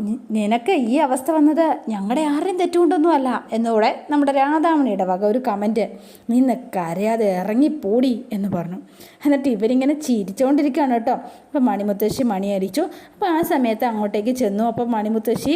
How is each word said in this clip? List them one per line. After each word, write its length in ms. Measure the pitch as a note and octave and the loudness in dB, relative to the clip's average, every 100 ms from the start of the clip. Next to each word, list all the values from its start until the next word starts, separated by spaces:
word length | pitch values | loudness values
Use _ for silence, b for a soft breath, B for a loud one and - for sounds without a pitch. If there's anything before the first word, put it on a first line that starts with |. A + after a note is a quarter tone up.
നി-, 160 | G#3 A3 - | -6 -6 -4
നിനക്ക് 420 | A3 G#3 A#3 A#3+ F4+ A3+ | -2 0 0 2 0 2
ഈ 60 | C#4 | 2
അവസ്ഥ 320 | C#4+ C4 C#4 | 2 0 0
വന്നത് 360 | D#4 D4+ D#4 D#4+ - - | 4 4 4 2 0 -4
ഞങ്ങളുടെ 340 | G#3 G3 C4+ | -6 -2 0
ആരുടെയും 320 | D4+ D4 F4+ F4+ | 0 0 -2 0
തെറ്റുകൊണ്ടൊന്നും 540 | F4 F4 E4+ F#4 E4 | 0 2 4 4 4
അല്ല" 160 | D4+ B3+ A3+ - | 2 0 -2 -4
എന്നോടെ 380 | A3+ A3+ A3 A3 E4+ - | -2 0 2 2 0 -2
നമ്മുടെ 220 | D4 C#4+ | 0 2
രാധാമണിയുടെ 720 | C#4 C#4 D#4 E4 D#4+ C4 G3 | 2 2 2 2 2 2 0
വക 180 | F#3 F#3 | 0 0
ഒരു 160 | G#3 B3 B3+ | 0 0 -2
കമന്റ്, 360 | G3+ G#3 A3 F#3+ B B B - | -2 -2 0 -2 B B B -2
"നിന്ന് 240 | A#3+ C4 A3 - F#3+ | 2 2 0 -4 -6
കരയാതെ 520 | E3 E3+ G#3+ A3+ G#3 F3+ | -4 -2 -2 0 0 0
ഇറങ്ങിപ്പോടി" 720 | F#3+ A3 D4+ D4+ G3 A#3 C4 A3 - | -2 0 0 0 -2 0 0 -2 -6
എന്ന് 160 | G#3 G3+ | -6 -4
പറഞ്ഞു. 300 | F3+ E3 F3+ - B B B | -4 -6 -10 -16 B B B
എന്നിട്ട് 240 | C#4+ C#4+ C#4 | 0 2 0
ഇവരിങ്ങനെ 460 | G#3+ A3 B3+ C4 | 0 0 2 2
ചിരിച്ചുകൊണ്ടിരിക്കുകയാണ് 960 | D4+ C#4+ A3+ F#3 G3 B3 D4 D4 D4 C4+ | 0 0 -2 -2 0 2 2 2 0 0
കേട്ടോ. 220 | A#3+ A3+ A3+ B B | 0 0 -4 B B
അപ്പം 220 | B D4 | B 0
മണിമുത്തശ്ശി 580 | B3 G3+ G#3 G3 G#3+ G#3+ | 0 0 -2 0 -2 0
മണി 260 | B3 F#3+ G3 | -2 -2 -2
അടിച്ചു. 320 | G3 F#3+ C#4 F#4 B B | -2 -2 -2 -4 B B
അപ്പം 160 | - G4 | -6 -2
ആ 100 | D#4+ | 0
സമയത്ത് 420 | E4+ D#4 A#3+ A3 | 0 0 0 0
അങ്ങോട്ടേക്ക് 500 | B3 A3 G#3 G#3 G#3+ | -2 -2 -2 -2 -2
ചെന്നു. 300 | B3+ A3 G3 | 0 0 0
അപ്പം 260 | A#3 A3+ A#3+ | -2 -2 -2
മണിമുത്തശ്ശി 640 | A3+ G#3+ A3 A3+ A3 C4 | -2 -2 -2 -2 -2 -2